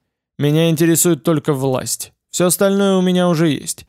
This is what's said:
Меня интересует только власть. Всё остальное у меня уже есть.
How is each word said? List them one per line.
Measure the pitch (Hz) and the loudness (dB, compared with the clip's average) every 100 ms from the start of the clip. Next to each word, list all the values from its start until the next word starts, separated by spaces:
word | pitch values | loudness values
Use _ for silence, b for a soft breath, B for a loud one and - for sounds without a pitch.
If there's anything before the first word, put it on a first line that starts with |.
| _ _ _ - | _ _ _ -4
Меня | 147 156 165 | 0 2 2
интересует | 156 165 165 175 156 | 2 2 2 2 0
только | 175 151 156 | 0 -2 -2
власть. | 135 135 127 117 - - _ _ | -2 -2 -4 -6 -10 -12 _ _
Всё | - 180 | -2 -2
остальное | - 196 196 196 190 | 2 0 2 0 2
у | |
меня | 185 180 180 | 2 2 2
уже | 160 165 | 2 0
есть. | 135 - - | -2 -6 -14